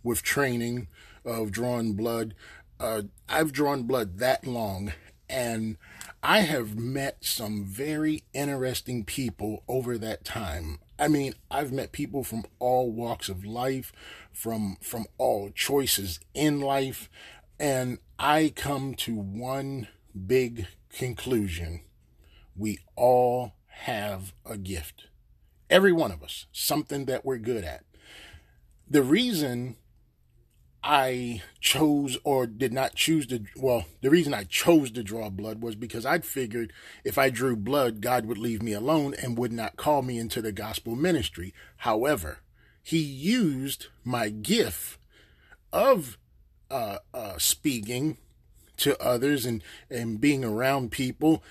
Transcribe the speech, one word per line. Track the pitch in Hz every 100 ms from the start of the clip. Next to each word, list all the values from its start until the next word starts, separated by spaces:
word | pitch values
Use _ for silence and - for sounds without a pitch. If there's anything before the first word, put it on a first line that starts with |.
with | 117 113
training | - - 135 120 117 123 113 - - -
of | - 117 107
drawing | 98 123 120 117
blood, | 101 117 117 110 98 - - - -
uh, | 123 110 101 - -
I've | 151 156
drawn | 135 147 139
blood | 117 127 104 90
that | 123 131 131
long, | 120 107 95 101 - - - -
and | 131 120 113 110 107 - - - -
I | 143 196
have | 175 151 110 107
met | 117 135 139 -
some | - - 107 107
very | 98 98 143 151 156 156 -
interesting | 131 143 139 127 120 - 123 104
people | - 123 - 107 107 -
over | 127 120 120
that | 110 107 -
time. | 120 98 80 78 78 - -
I | 151
mean, | 147 135 - -
I've | 139 143
met | 131 -
people | - 147 139
from | 123 113 - -
all | 123 127 127
walks | 113 117 113 -
of | 92
life, | 101 117 127 135 123 - - - -
from, | - 113 113 104 92
from | - 117 110 -
all | 127 113 101
choices | - - 139 127 - 98 82 - 139
in | 151 147
life, | 139 139 135 120 - - - - - -
and | 147 131 127 123 - -
I | 135 151 156 -
come | 143 139 135 120
to | - 113
one | 98 101 123 135 139 135 113 - _ 98 92
big | 131 127 117 95 - _
conclusion. | - 127 117 - 123 98 85 85 82 - _ _ _ _ - - -
We | 107 104 - -
all | 123 123 123 123 123 - _
have | - - 113 104 95 95 - -
a | 110
gift. | 92 90 76 - - _ _ _ _ _ -
Every | 180 196
one | 170 151
of | 78
us, | - - -
something | - - 147 151 143 131
that | 127 135
we're | 127
good | 110 120
at. | 85 - - - - - - - _ _ _ _ -
The | 143
reason | 131 175 247 190 147 120 127 - _ _ _ _ _ _ _ _ _ _
I | - 147 131 127 120 113 - -
chose | - 135 156 147 143 127
or | - 135 123
did | 107 131
not | 123 135 -
choose | - 160 123
to, | 123 98 -
well, | 131 120 - -
the | 135
reason | 165 147
I | 123 95
chose | - - 165 135
to | 113
draw | 101 113 107
blood | 95 107 107
was | 117 107
because | 117 117 120
I'd | 170 -
figured | 139 120 120 113 - - -
if | - -
I | 135
drew | 113 131 113
blood, | 101 143 123 110
God | 120 127 110
would | 110
leave | 120 110
me | 113
alone | 104 120 156 143
and | 139 127 117
would | 120
not | 117 110 -
call | - 147
me | 127 120
into | 113 123
the | 110
gospel | 101 104 110 - 120
ministry. | 170 160 95 - 90 - - -
However, | 120 110 131 147 78 - _ _ _ _
he | - 165
used | 147 135 160 247 185 131 139 - - -
my | 123 123 110
gift | 107 104 226 123 - - - _ _ - _ _ - _
of, | - 247 240 135 - _ _ _ _ -
uh, | 135 110 98 -
uh, | - 107 92
speaking | - - 156 123 104 123 151 - _ _ _ _ - -
to | 208 -
others | - 123 135 147 127
and, | 113 - - -
and | 123 117 107
being | 143 139
around | 123 107 131 139 120
people. | - 127 - 151 160 -